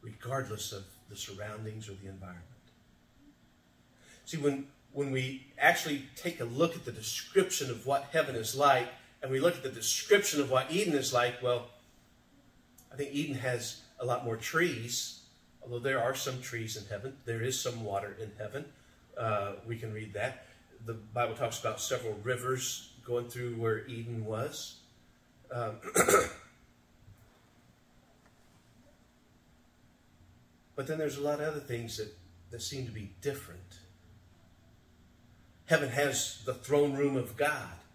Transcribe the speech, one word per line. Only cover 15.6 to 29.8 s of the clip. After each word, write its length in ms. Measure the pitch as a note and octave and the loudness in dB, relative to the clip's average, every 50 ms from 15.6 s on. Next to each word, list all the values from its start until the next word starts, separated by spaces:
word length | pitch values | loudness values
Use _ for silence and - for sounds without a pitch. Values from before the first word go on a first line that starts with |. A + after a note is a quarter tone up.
| - | -12
although 160 | A#2+ A#2+ A#2+ | -8 -6 -2
there 240 | A#2+ C3+ C3+ B2+ A#2 | 0 2 2 4 2
are 120 | B2 C3+ | 2 0
some 260 | C3+ - C#3 B2+ B2 - | 0 -2 -4 -4 -4 -6
trees 340 | - B2 A#2 A2+ G#2+ - | -6 -6 -6 -4 -4 -6
in 80 | G#2+ G#2 | -8 -8
heaven. 300 | - G#2+ G2 G2+ C3 C3+ - - | -8 -8 -6 -6 -8 -10 -10 -6
There 160 | A#2+ A#2 A2+ | -4 -2 -2
is 200 | A#2 B2+ B2+ - | 0 -2 -2 -2
some 240 | - - A#2 A#2 A2 | -2 -4 -4 -4 -4
water 320 | G#2 G2 G2 G2+ G2+ G2 G#2+ | -2 -2 -2 -2 -4 -8 -8
in 120 | A2+ G2+ - | -10 -10 -8
heaven. 280 | - G#2+ G#2 - C#3 D3 C#3 - - - - - - - _ - | -10 -10 -8 -6 -8 -10 -10 -16 -20 -20 -20 -20 -20 -20 _ -8
Uh, 360 | - A#2 A2+ G#2+ G#2 G2 G2+ G2 - - | -2 0 2 2 2 0 -2 -6 -8 -8
we 100 | A2+ A#2 | -8 -8
can 160 | A2+ A2+ A2 G#2+ | -6 -6 -8 -8
read 200 | G#2+ A2 G2+ F#2 | -8 -8 -8 -4
that. 320 | G2+ A2 C3 C3 - - - - - - - - - A#2 | -4 -4 -4 -4 -8 -16 -20 -20 -20 -20 -20 -20 -14 -10
The 100 | A2 A2+ | -8 -8
Bible 400 | G#2+ - - - A#2+ A#2+ A2+ A2 | -8 -10 -6 -2 0 0 0 0
talks 260 | G#2+ A#2+ A2+ A2+ - | -2 -2 -2 -2 -2
about 200 | - A2+ G#2+ - | -2 -2 -2 -2
several 340 | - - C3 A#2+ - A2 G#2+ G2 G2+ | -2 -2 -2 -2 0 -4 -4 -4 -2
rivers 680 | A#2+ B2+ A#2 B2 B2+ C3 B2+ - - - - - - - - - | -2 -2 -2 0 0 0 0 0 -4 -4 -6 -8 -14 -20 -18 -6
going 220 | - A#2+ A#2+ A#2+ A#2+ | -2 -2 -2 -2 -2
through 260 | - B2 B2 A#2+ A#2 | -8 -6 -6 -4 -4
where 320 | A2+ A#2 A2+ G#2+ G#2 - | 0 2 2 2 2 -2
Eden 380 | B2+ A#2+ A2+ A#2 A#2 A#2+ A2 A2 | -6 -8 -8 -6 -6 -6 -4 -4
was. 560 | A2 A2 G#2+ B2 D3+ - - - - - - - - - - - - - _ _ _ _ _ - - C3 | -2 -2 -2 -2 -4 -4 -8 -10 -10 -12 -16 -20 -20 -20 -20 -20 -20 -20 _ _ _ _ _ -14 -8 -4
Um, 240 | A#2+ A#2 A2 G#2+ A2+ - - - | -2 -2 -2 -4 -6 -10 0 4
<clears throat> 0 | - - - - A2+ F#2 - - - - - - _ - _ _ _ _ _ _ - - - - - - - _ _ _ - _ - _ _ - _ _ _ _ - _ _ _ _ _ - _ _ - - _ - _ - - - - - - _ - _ _ _ _ _ _ - _ _ - - _ _ _ _ | 4 6 8 8 8 6 4 -4 -10 -18 -20 -20 _ -20 _ _ _ _ _ _ -20 -20 -20 -20 -20 -20 -20 _ _ _ -20 _ -20 _ _ -20 _ _ _ _ -20 _ _ _ _ _ -20 _ _ -20 -20 _ -20 _ -20 -20 -20 -20 -20 -20 _ -20 _ _ _ _ _ _ -20 _ _ -20 -20 _ _ _ _